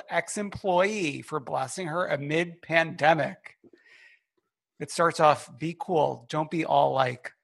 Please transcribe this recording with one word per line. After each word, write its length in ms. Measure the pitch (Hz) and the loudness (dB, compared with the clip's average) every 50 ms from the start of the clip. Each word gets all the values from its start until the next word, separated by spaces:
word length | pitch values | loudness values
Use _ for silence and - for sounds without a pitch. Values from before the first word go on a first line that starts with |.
| - - | -8 -6
ex-employee 1120 | - 170 - - - 208 202 202 - - - 196 180 175 185 202 220 214 185 151 139 135 127 | -4 -4 -4 -4 -4 -6 -6 -8 -8 -6 -2 0 2 4 2 2 0 -2 -2 -2 -4 -6 -8
for 180 | - 156 156 | -6 -6 -6
blasting 480 | 127 131 151 139 135 127 - - 185 165 | -6 -4 -4 -4 -4 -4 -6 -8 -6 -4
her 180 | 151 175 185 | -4 -4 -2
amid 560 | - 151 143 143 143 151 165 175 175 170 - - | -2 -2 -2 -2 0 0 0 0 -2 -6 -12 -6
pandemic. 960 | - 160 165 165 165 - - 139 151 170 160 135 - 190 - - - - _ - - _ _ _ _ - - - - _ _ _ _ _ _ _ _ _ _ _ _ _ - | 0 2 2 2 0 0 2 4 4 4 4 2 -2 -6 -10 -18 -20 -20 _ -20 -20 _ _ _ _ -20 -20 -20 -20 _ _ _ _ _ _ _ _ _ _ _ _ _ -12
It 100 | 151 151 | -12 -6
starts 300 | - - 170 165 151 - | -2 0 0 2 4 6
off, 300 | 165 151 143 - - - - 120 | 6 6 6 4 0 -10 -12 -8
"Be 180 | 147 165 175 - | -8 -8 -6 -8
cool, 480 | - - 185 156 143 139 135 127 - - | -6 -2 0 2 2 0 -2 -4 -10 -8
don't 220 | - 151 156 151 | -6 -4 -4 -4
be 140 | - 165 156 | -4 -4 0
all, 280 | - - 143 143 139 135 | 2 2 4 4 4 2
like, 400 | 135 131 127 123 - - - - _ | 2 0 0 -2 -6 -12 -16 -18 _